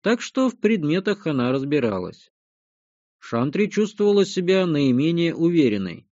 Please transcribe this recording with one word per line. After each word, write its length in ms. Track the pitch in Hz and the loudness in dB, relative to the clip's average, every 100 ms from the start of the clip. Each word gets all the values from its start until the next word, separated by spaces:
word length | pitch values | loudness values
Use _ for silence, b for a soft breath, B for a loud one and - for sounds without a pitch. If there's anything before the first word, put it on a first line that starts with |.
так 200 | 196 240 | -2 -2
что 280 | - - 262 | -4 -2 -2
в 100 | - | 0
предметах 640 | 214 220 147 175 214 196 165 | 0 0 0 -2 -2 -4 -4
она 280 | 139 123 | -2 0
разбиралась. 760 | 135 139 147 120 95 87 - _ _ _ _ _ _ _ _ _ _ | -2 0 0 0 -2 -8 -12 _ _ _ _ _ _ _ _ _ _
Шантри 500 | - 117 135 180 208 | -6 -2 -2 0 0
чувствовала 580 | 202 208 - 208 202 196 | 0 -2 0 2 2 2
себя 420 | 190 180 190 180 | 0 0 2 2
наименее 680 | 147 139 123 156 170 170 | 2 2 2 2 0 -2
уверенной 760 | 143 165 170 127 104 92 82 _ | 0 0 4 2 0 -4 -10 _